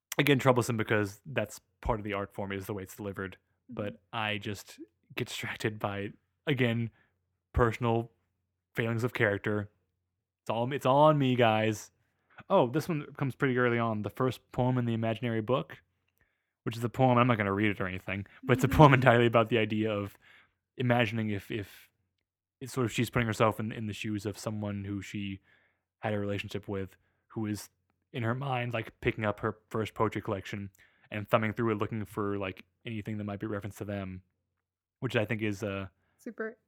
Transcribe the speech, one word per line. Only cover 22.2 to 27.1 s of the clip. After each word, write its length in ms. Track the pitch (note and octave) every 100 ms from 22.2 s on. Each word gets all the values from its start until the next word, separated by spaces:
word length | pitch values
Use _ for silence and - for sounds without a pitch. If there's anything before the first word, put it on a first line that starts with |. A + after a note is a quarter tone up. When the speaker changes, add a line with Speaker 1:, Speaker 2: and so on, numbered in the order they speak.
| _ _ _ _
Speaker 1:
it's 140 | B2+
sort 100 | - A#2
of 60 |
she's 180 | - A2+
putting 160 | B2+ A#2
herself 300 | G#2 A2+ -
in, 100 | A2
in 160 | B2+ G#2+
the 60 |
shoes 320 | G2 A2+ G#2 G#2
of 120 | G2
someone 460 | A2+ G#2+ G#2 G2+
who 180 | G2 G2+
she 380 | F#2 G#2 G2 F#2+ _ _ _ _ _ _
had 140 | A2
a 60 | G#2
relationship 480 | G2+ G2+ G#2 G#2 G#2
with, 300 | G2 F#2+ - _